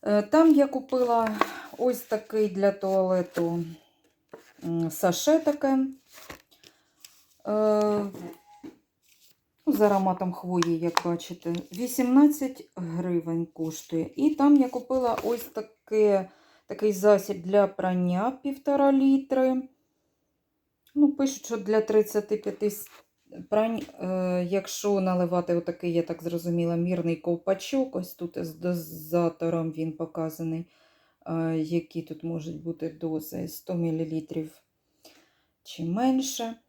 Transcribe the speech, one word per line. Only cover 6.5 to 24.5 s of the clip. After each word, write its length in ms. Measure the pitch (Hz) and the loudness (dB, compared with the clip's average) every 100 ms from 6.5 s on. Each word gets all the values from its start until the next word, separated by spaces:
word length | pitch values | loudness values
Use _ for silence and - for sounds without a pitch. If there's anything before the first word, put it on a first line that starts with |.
| _ - _ _ _ - _ _ _ - | _ -20 _ _ _ -20 _ _ _ -6
Е, 580 | 214 214 214 208 208 202 185 175 - _ - - - _ _ _ _ _ _ _ _ - | 0 2 4 2 0 -2 -8 -16 -16 _ -20 -20 -20 _ _ _ _ _ _ _ _ -2
ну, 60 | |
з 80 | 214 | 4
ароматом 520 | 208 202 190 180 185 | 4 4 2 0 -2
хвої, 460 | 175 180 180 170 165 | -6 -4 0 2 0
як 240 | 170 170 | 0 -2
бачите, 480 | 175 170 - 175 165 170 - | -2 -4 -4 -10 -6 -6 -6
вісімнадцять 1000 | 180 247 247 247 262 294 294 269 262 - - | -8 -6 0 4 6 6 4 -4 -8 -16 -10
гривень 720 | 175 165 180 175 165 165 165 | -8 -4 -2 -2 -2 -4 -6
коштує. 640 | - 160 160 - 165 160 - | -6 -8 -8 -6 -4 -4 0
І 140 | 285 | 0
там 260 | 302 277 285 | 4 6 6
я 120 | 254 | 6
купила 500 | 254 247 262 247 220 | 0 -2 -2 0 -2
ось 200 | - 233 | -2 -4
таке, 840 | - - 214 _ _ 214 214 196 185 _ _ _ _ | -6 -10 -10 _ _ 2 4 4 0 _ _ _ _
такий 240 | 208 214 | -2 0
засіб 500 | 190 208 202 202 196 | 2 6 4 4 -8
для 240 | 170 202 196 | 0 2 2
прання 720 | 196 185 180 180 180 220 262 | 0 -2 0 0 0 -2 -4
півтора 500 | 285 277 - 277 277 | -8 -6 -2 4 4
літри. 680 | 277 269 269 269 262 262 262 262 _ _ _ _ _ _ _ _ _ _ _ _ | 6 6 4 2 2 2 0 -6 _ _ _ _ _ _ _ _ _ _ _ _
Ну, 180 | 285 294 | 4 4
пишуть, 320 | 294 269 - | 4 -2 -2
що 120 | - 233 | -6 -6
для 240 | 190 220 | 0 0
тридцяти 560 | 220 214 214 208 208 214 | 4 2 2 0 -2 -4
п'яти 300 | 208 - 214 | -4 -4 -4
с-, 220 | 202 - - _ _ _ - 180 | -4 -16 -20 _ _ _ -18 -2
прань, 320 | 208 226 226 - - | 0 0 -2 -8 -8
е, 440 | 185 185 185 180 175 | -4 -2 0 -2 0